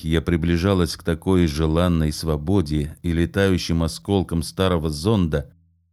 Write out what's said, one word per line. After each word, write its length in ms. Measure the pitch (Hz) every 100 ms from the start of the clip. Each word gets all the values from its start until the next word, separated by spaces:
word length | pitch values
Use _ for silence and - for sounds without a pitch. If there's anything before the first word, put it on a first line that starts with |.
я 180 | 80 80
приближалась 720 | 85 85 85 85 95 95 82 -
к 80 |
такой 440 | - 82 92 92 85
желанной 640 | 73 80 80 90 82 76
свободе 840 | - 80 73 76 101 76 76 73 -
и 100 | 87
летающим 720 | 82 85 98 98 87 - 85
осколкам 600 | 80 - - 101 82 85
старого 460 | - - 95 87 78
зонда 640 | 73 92 110 82 73 - - _ _ _